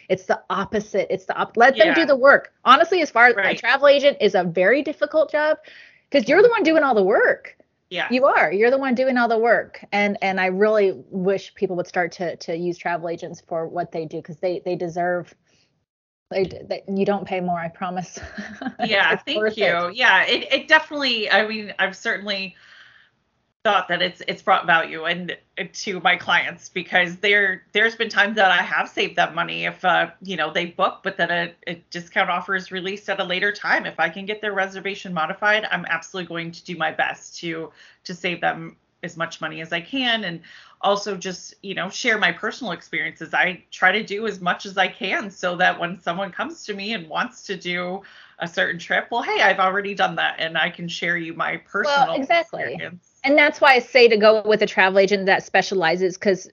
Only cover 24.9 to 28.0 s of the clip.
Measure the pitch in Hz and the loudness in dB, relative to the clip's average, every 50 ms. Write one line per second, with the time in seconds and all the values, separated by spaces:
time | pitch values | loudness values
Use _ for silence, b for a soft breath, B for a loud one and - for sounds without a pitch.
24.9 | 151 160 156 165 175 175 180 165 - - _ _ - - 190 175 - - - 214 | -6 -8 -4 -4 -4 -6 -6 -10 -12 -14 _ _ -10 -10 -10 -10 -10 -12 -8 -8
25.9 | 185 185 185 185 180 175 - 196 175 165 131 143 175 170 - - - 185 170 - | -6 0 2 2 2 2 0 0 0 0 0 -2 -8 -12 -14 -12 -10 -10 -6 0
26.9 | 196 185 175 170 180 180 - 202 202 208 202 190 185 180 _ _ - 208 220 226 | 0 2 2 0 -2 -2 0 2 2 4 2 2 0 -4 _ _ -2 0 0 0
27.9 | 226 - | 0 -2